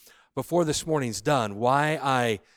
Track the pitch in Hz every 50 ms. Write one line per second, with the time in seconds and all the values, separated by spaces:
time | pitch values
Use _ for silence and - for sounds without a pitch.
0 | - - - _ _ _ _ 139 127 - 165 175 175 151 143 - - 165 160 151
1 | 131 120 107 98 - 151 147 131 113 104 101 101 113 123 131 143 147 151 156 156
2 | - 143 131 127 120 120 110 98 - _ _